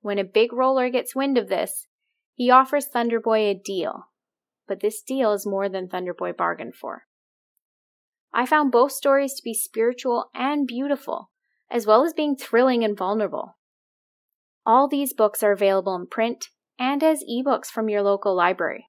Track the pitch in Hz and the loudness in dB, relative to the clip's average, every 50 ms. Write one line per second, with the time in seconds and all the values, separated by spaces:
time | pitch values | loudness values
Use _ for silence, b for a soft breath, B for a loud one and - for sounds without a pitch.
0 | - 208 202 202 190 185 _ 220 226 240 233 240 254 262 269 269 247 254 247 247 | -4 -4 -2 -2 -4 0 _ 2 2 4 2 0 2 2 2 2 0 0 0 -2
1 | 254 - - 262 269 277 269 247 202 190 196 170 180 - - - - _ _ _ | -4 -2 -4 -2 -2 2 2 0 0 0 -2 -2 -2 -4 -6 -12 -14 _ _ _
2 | _ _ _ _ _ _ _ - 247 247 247 262 269 262 - 285 269 - - 240 | _ _ _ _ _ _ _ -2 2 6 6 6 6 6 0 -2 -2 -2 -4 -2
3 | 233 233 226 226 220 226 220 220 214 202 202 196 196 - 196 185 156 - - - | -2 0 -2 -2 0 0 2 2 2 0 -2 -2 _ -8 -6 -4 -4 -6 -8 -10
4 | - _ _ _ _ _ _ _ _ _ _ _ _ - 202 190 - 214 214 - | -16 _ _ _ _ _ _ _ _ _ _ _ _ -10 -8 -4 -4 -4 -4 -4
5 | - - 262 269 254 214 208 202 202 208 196 196 196 202 185 190 185 180 - 185 | -8 -6 -2 0 0 0 0 0 -2 -4 -4 -4 -4 -4 -4 -6 -8 -6 -8 -6
6 | 180 180 170 - 185 175 170 - 180 170 170 - - - - - - - - - | -6 -6 -6 -6 -6 -8 -4 -2 -2 -2 -2 -4 -10 -14 -14 -14 -12 -12 -12 -12
7 | _ _ _ _ _ _ _ _ _ _ _ _ _ _ _ _ _ _ _ _ | _ _ _ _ _ _ _ _ _ _ _ _ _ _ _ _ _ _ _ _
8 | _ _ _ _ _ _ - 226 254 247 311 302 294 269 247 233 247 285 277 - | _ _ _ _ _ _ -2 -2 0 2 2 2 2 4 4 4 4 4 0 -2
9 | - 285 269 277 277 269 262 - _ 233 220 - - - - 220 226 240 247 247 | 0 2 2 2 2 -2 -6 -10 _ -8 -8 -6 -8 -8 -4 0 0 0 0 -2
10 | - 262 240 233 - _ _ - 247 269 294 294 277 247 233 240 269 285 285 277 | -4 -2 -2 -2 -4 _ _ -4 -4 -2 0 -2 -2 -4 -4 -6 -4 -4 -4 -4
11 | - - - - - _ _ _ _ _ _ _ _ _ - 240 208 208 214 233 | -4 -8 -8 -8 -10 _ _ _ _ _ _ _ _ _ -6 -4 2 4 6 6
12 | 285 339 320 - 302 294 277 254 - - - 226 254 262 254 233 233 214 208 202 | 6 2 0 -2 -2 -2 -2 -4 -4 0 2 4 4 4 2 2 0 0 -2 -2
13 | 190 185 208 220 214 185 - - - - - _ _ _ _ _ _ _ _ _ | -4 -4 -2 -2 -2 -4 -4 -8 -10 -10 -14 _ _ _ _ _ _ _ _ _
14 | _ _ _ _ _ _ _ _ _ _ _ _ _ - 226 254 277 277 294 277 | _ _ _ _ _ _ _ _ _ _ _ _ _ 4 6 6 6 4 0 -2
15 | 285 254 - - 220 208 208 - 226 208 202 196 202 196 196 196 185 196 185 180 | -2 -4 0 2 2 2 2 2 2 2 2 4 4 2 2 2 0 -2 -6 -6
16 | 180 - - - 220 233 240 _ - - _ _ _ _ _ _ 247 262 277 285 | -8 -8 -4 -2 -2 -2 -4 _ -12 -18 _ _ _ _ _ _ -4 -2 -2 2
17 | 311 320 320 277 - - 233 240 262 277 254 - - - - 233 220 220 208 208 | 2 2 2 0 -4 -6 -6 -4 0 0 -2 -2 -4 -8 -6 -4 -4 -2 -2 0
18 | 202 202 202 196 - 208 190 180 170 175 185 180 175 151 - - - | 2 0 0 0 0 -2 2 2 2 2 2 0 -4 -6 -6 -8 -16